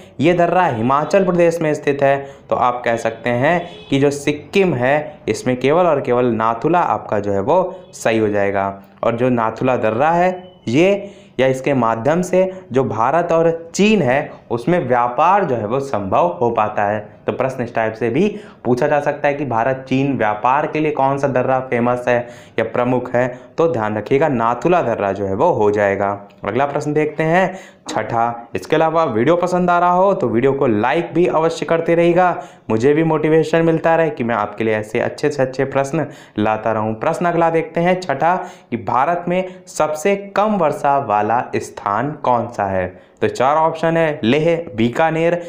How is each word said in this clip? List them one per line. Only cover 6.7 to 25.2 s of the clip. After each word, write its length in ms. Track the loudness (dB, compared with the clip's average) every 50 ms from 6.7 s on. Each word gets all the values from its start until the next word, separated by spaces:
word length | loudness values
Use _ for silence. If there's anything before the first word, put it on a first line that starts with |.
| 2 2
आपका 380 | 2 0 -2 -4 -2 -2 -4 -2
जो 120 | -2 -2
है 100 | -2 -2
वो 340 | 0 2 2 2 2 0 -6 -12 -18 -20 -16
सही 220 | -4 -2 0 2 2
हो 120 | 0 0
जाएगा। 440 | 0 0 0 0 0 0 -2 -2 -4 -8 -16 -20 -10 -2 -2
और 120 | -2 0
जो 140 | 2 0 0
नाथुला 440 | 2 2 0 -2 -2 -2 0 0 0 0
दर्रा 340 | 0 -2 0 2 2 2
है 220 | 2 2 2 0 0 -4 -12 -18 -20 -12 -8 -2
ये 460 | 2 2 4 4 2 0 -4 -12 -16 -20 -20 -14 -4 0
या 80 | 0 0
इसके 260 | 0 0 -2 -2 0
माध्यम 480 | 2 2 0 0 0 0 0 0 0
से 280 | -2 0 2 0 0 0 -2 -10 -12 -2
जो 120 | 0 0 0
भारत 460 | 0 0 0 0 2 2 0 0 2
और 180 | 2 2 2 2 0 -2 -8 -10 -2
चीन 280 | 2 2 4 4 4
है 300 | 2 2 2 0 -2 -4 -10 -18 -10 -6
उसमें 280 | -6 -4 0 0 0 0
व्यापार 680 | 2 2 2 2 2 0 0 2 2 4 4 2 2
जो 100 | 0 -2
है 100 | -2 -2 -2
वो 120 | -2 -4
संभव 460 | -4 -4 -6 -4 -4 0 2 2 2 2 0 0
हो 80 | 0 0
पाता 340 | 2 2 0 0 0 -2 0
है। 140 | 0 0 -2 -4 -10 -16 -8 -6 -6
तो 40 |
प्रश्न 320 | -2 -2 -2 -4 -2 -6 -8
इस 100 | -4 -2
टाइप 180 | -2 -2 -2 -2
से 160 | -2 -4 -2
भी 180 | 0 2 0 0 -2 -6 -16 -18 -20 -8 -2
पूछा 220 | 0 0 2 2 0
जा 120 | 0 0
सकता 280 | 0 -2 -4 0 -2 -2
है 60 | -2
कि 120 | -2 -4
भारत 400 | -4 -2 0 0 0 -2 -4 -4 -2
चीन 260 | 0 0 0 0 0 0
व्यापार 480 | 0 0 0 0 2 2 2 2 0 -2
के 120 | -2 -2
लिए 120 | -2 -2
कौन 260 | 0 0 0 0 0 0
सा 100 | -2 0
दर्रा 320 | 0 0 0 2 0 -2
फेमस 440 | -2 -2 -2 0 0 0 0 0 0 0
है 100 | 0 0 -2 -6 -14 -20 -20 -10 -4 -4
या 60 | -4
प्रमुख 440 | -2 0 -2 0 0 0 -2 -2 -2
है, 160 | -2 0 0 0 -4 -10 -16 -14 -2 0
तो 100 | 0 0
ध्यान 300 | 0 0 -2 -2 -4 -4
रखिएगा 300 | -2 0 2 2 2 2
नाथुला 540 | 0 2 2 0 0 0 0 2 2 2
दर्रा 300 | 2 0 -2 0 0 -2
जो 140 | -2 -2